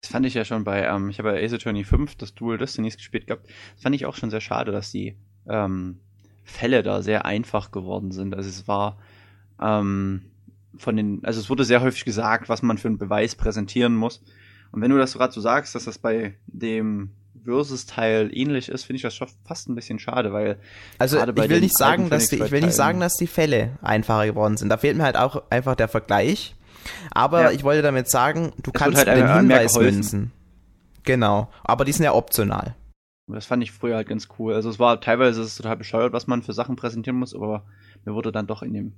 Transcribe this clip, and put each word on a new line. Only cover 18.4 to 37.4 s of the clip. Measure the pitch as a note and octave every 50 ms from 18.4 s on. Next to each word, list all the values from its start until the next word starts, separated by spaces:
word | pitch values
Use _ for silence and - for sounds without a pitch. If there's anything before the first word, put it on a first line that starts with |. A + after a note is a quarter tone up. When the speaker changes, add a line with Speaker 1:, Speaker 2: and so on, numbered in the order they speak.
| C3 D3 C#3+ C3 B2 -
Speaker 1:
ist, | - B2+ -
finde | - C3 C3
ich |
das | - A#2+ -
schon | - C3 B2 _ _ _
fast | - E3+ E3 - -
ein | B2+
bisschen | A#2 A2+ - A2+ G#2+
schade, | - - A#2+ B2+ A#2+ G#2
weil | G2 G#2 G#2+ G#2 G2+ - - - - - - - - -
Speaker 2:
Also | B2+ C3 C#3+
Speaker 1:
gerade | D3 A#2 A#2+
bei | A2+ A2+ A2
Speaker 2:
ich | C#3
will | D#3+
Speaker 1:
den | E3+ F3
Speaker 2:
nicht | F#3+ -
sagen, | - C#3 C#3 D#3+ - -
Speaker 1:
alten | E3+
Speaker 2:
dass | D3+ A#2 A#2 -
die, | -
Speaker 1:
Phoenix | - G#2+
Speaker 2:
ich | G#2+
will | C#3 C#3+
nicht | D#3
Speaker 1:
Wright-Teilen | E3+ E3
Speaker 2:
sagen, | - C#3 D3+ E3+ F#3
dass | F3+ F3+ -
die | - F3
Fälle | E3 - - D#3+ D3+ C#3 A2+ A2 A2+ C3 -
einfacher | - - G#2+ G#2+ A2 - A#2 G#2+ G#2+
geworden | G#2+ G2+ G#2+ G#2+ G#2+ G#2+
sind. | A2 G#2+ G2+
Da | G#2+
fehlt | A2+ - C#3+ -
mir | E3
halt | D#3 C#3 -
auch | - A#2+ C3+ - - - _
einfach | - B2 B2+ C3 B2+
der | - A2+ A2
Vergleich. | - A2+ - - G2+ G#2 G2 C3 F#3 - - - - - - - - - - - - - F3+ D#3
Aber | - - B2 C#3 D3+ E3+
Speaker 1:
Ja. | E3 D3+
Speaker 2:
ich | - C3+ C#3
wollte | C#3 D3 D#3
damit | D3 D3 C#3 C3 B2 -
sagen, | - C3 B2 C#3+ D3+ D#3+ E3 D#3
du |
Speaker 1:
Es | - - -
wird | - -
Speaker 2:
kannst | - D3 C#3+ - C#3
Speaker 1:
halt | C3+ -
Speaker 2:
mit | A#2+
den | B2+ B2+
Speaker 1:
einem | - - - - B2+
mehr | B2+ B2+ A#2
geholfen. | A#2 A2+ A#2+
Speaker 2:
Hinweismünzen. | A#2 B2+ G#2 G2 G2+ G#2 - G2+ G#2+ A#2+ - - - _ _ - _ _ _ _ _ _ _ -
Genau, | - - C3 B2+ A2+ G2+ G#2 G2+ G#2+ - - - -
aber | - A#2 A#2+ C3+
die | C3+
sind | C#3+ - E3
ja | C#3+ -
optional. | - - - - - G#2+ G2 - - - - A#2+ - - - _ _ _ _ _ _ _
Speaker 1:
Und | - G#2+
das | A2 G#2
fand | - B2 B2 A#2+
ich | G#2
früher | - - - A#2+ A#2
halt | A2 A2 -
ganz | A#2 A2 - _ - -
cool. | A2+ A2 G#2+
Also | A2 G#2+ A#2
es | A2 G#2
war | A#2+ A#2+ A#2 A2
teilweise | - - A#2 A#2+ C3 B2+ A#2 A2+
ist | A2+ A2
es | -
total | - G#2+ A2 A2+
bescheuert, | A2 G#2+ - - A2+ A#2 B2
was | A2+ A#2+ - -
man | B2 A#2+ A2+
für | -
Sachen | G#2+ G#2 A#2+ C3+ B2+
präsentieren | A#2 - A#2+ A#2 A#2 A2 B2+ B2+ B2+
muss, | B2+ B2 -
aber | -